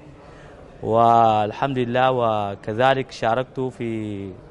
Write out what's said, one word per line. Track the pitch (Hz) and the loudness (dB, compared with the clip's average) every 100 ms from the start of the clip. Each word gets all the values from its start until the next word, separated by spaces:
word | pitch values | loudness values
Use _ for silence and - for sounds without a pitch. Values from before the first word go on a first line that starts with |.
| - - - - - - - - | -20 -20 -20 -20 -20 -20 -20 -10
والحمد | 110 113 117 117 113 107 104 - 139 127 | 0 4 6 6 4 2 -2 -4 -4 -2
لله. | 117 123 131 | -2 0 0
وكذلك | 127 113 107 101 101 - 110 131 135 127 | 2 0 -2 -4 -8 -8 0 2 2 -4
شاركت | - 113 120 131 - | -4 -2 -2 -4 -6
في | 131 - 117 110 107 101 98 90 - | -8 -6 -8 -6 -8 -8 -10 -14 -20